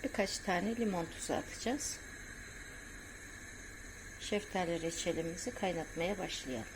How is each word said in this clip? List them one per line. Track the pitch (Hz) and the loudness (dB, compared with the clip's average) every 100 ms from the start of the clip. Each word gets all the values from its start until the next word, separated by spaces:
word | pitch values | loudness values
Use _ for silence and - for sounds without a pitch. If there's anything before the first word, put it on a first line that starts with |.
birkaç | 269 - 196 - | 0 4 2 2
tane | - 180 202 233 | 4 4 4 4
limon | 220 185 165 | 2 2 0
tuzu | - - | -2 0
atacağız. | 147 - - 226 285 - - - - - - - - - - - - - - - - - - - - - - - - | 0 0 -2 0 0 0 -4 -8 -10 -10 -10 -10 -10 -10 -10 -10 -10 -10 -12 -10 -10 -10 -10 -10 -10 -10 -10 -10 -8
Şeftali | - 208 - 190 170 170 | 2 2 4 2 4 4
reçelimizi | 165 - 180 160 165 170 - | 2 2 2 4 2 0 -2
kaynatmaya | - 190 170 151 156 170 202 | 2 2 2 -2 0 2 2
başlayalım. | 175 - - 123 107 | 0 -2 -2 -2 -2